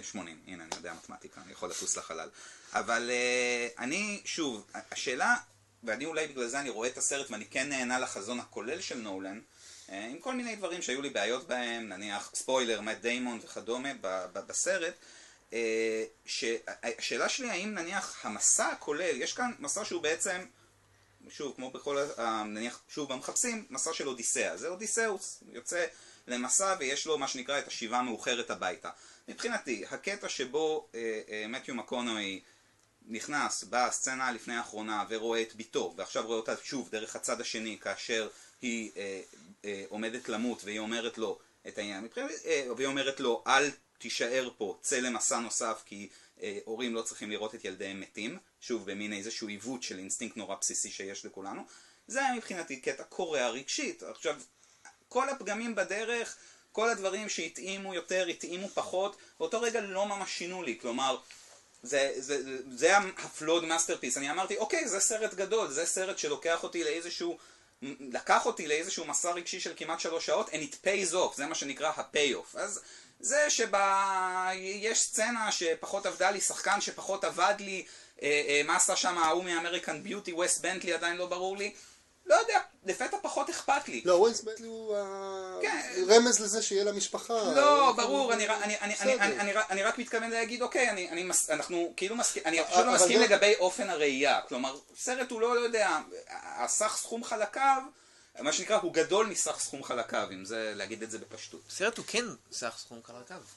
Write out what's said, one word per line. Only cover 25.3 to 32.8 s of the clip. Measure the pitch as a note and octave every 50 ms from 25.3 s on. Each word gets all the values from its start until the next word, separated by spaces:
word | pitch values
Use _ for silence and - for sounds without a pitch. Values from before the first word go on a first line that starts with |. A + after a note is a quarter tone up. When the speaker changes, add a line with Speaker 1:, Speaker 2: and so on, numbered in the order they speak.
| - - - -
Speaker 1:
יוצא | - A#2 - - E3+ F3 E3+ E3 - - - - - - _ -
למסע | B2 B2 B2 A#2+ - - F#3+ G3 F#3+ C#3+
ויש | C#3+ C3 C#3 C#3+ -
לו | D#3+ D#3 D3
מה | C#3 C3
שנקרא | - C3 B2 C3 C#3 C#3+
את | B2 -
השיבה | - - A#2+ G#2+ A#2 B2
המאוחרת | B2+ B2 A2+ G#2+ - C#3 B2 A#2 A2+ -
הביתה. | A2 F#2+ G2 F#2 F2+ - - F2 - - - - - - _ -
מבחינתי, | - - - A#3 A#3 G#3 - D3 A#2+ G#2 F#2+ -
הקטע | C3+ B2+ - F#3+ G3 G3+ - F#3+
שבו, | - - C3+ B2+ B2 D3+ D#3+ D#3 D#3 D3+ - - -
אה, | A2+ A#2 A2+ A2 G#2+ G2+ -
אה, | G#2+ G#2+ G#2+ G#2+
מתיו | A#2+ C3 - - C3+
מקונאי | A#2+ G#2+ - C3 B2 A#2+ A#2+ A2+ G#2+ G#2 G2 F#2+ F#2 - - - _ _ _ _ _